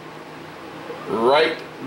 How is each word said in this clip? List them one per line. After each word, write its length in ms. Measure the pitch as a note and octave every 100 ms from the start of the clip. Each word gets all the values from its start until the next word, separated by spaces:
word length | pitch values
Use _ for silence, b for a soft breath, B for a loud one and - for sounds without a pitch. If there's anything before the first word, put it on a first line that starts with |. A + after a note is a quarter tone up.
| - - - - - - - - - - -
right 500 | G#2+ A#2+ D3 D#3+ - - -